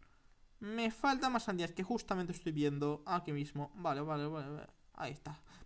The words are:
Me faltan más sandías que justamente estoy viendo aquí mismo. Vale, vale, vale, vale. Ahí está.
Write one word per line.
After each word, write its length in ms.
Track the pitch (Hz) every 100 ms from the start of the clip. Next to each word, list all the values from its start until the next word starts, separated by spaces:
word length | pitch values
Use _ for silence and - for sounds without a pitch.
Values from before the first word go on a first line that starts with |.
| - - - - - -
Me 320 | 208 226 226
faltan 400 | - 277 262 262
más 120 | 240
sandías 280 | - 180 170
que 120 | 170
justamente 500 | 185 233 - 190 175
estoy 180 | 170 165
viendo 500 | 151 147 143 147 147 -
aquí 260 | 180 175
mismo. 400 | 143 143 143 147 208
Vale, 260 | 170 139
vale, 260 | 156 147 147
vale, 220 | 160 139
vale. 180 | 147 - - - -
Ahí 180 | 160
está. 280 | 147 151 151 - -